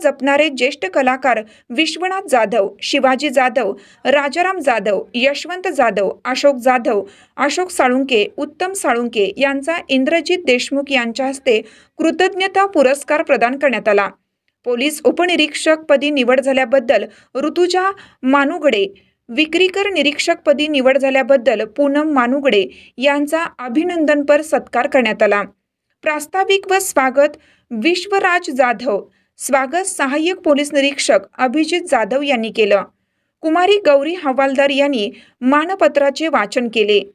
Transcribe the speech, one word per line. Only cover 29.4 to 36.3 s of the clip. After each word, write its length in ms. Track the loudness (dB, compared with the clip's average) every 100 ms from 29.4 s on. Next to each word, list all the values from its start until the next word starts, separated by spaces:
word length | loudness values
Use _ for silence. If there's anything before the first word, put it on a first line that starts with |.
| -2 0 0 -2 -4
सहाय्यक 480 | -4 -2 0 -2 -2
पोलीस 380 | 0 2 2
निरीक्षक 460 | 0 0 -2 0 0 0 -4
अभिजित 440 | -2 0 0 -2 0
जाधव 300 | 0 0 -2
यांनी 280 | 0 -2 -2
केलं. 340 | 0 2 2 0 _ _ _ _ _
कुमारी 360 | -2 2 4 4
गौरी 360 | 4 4 2
हवालदार 560 | -4 -2 0 0 2 2
यांनी 420 | 2 0 0 -4 -8 -20 _
मानपत्राचे 840 | 0 2 0 0 2 2 0 0
वाचन 400 | -2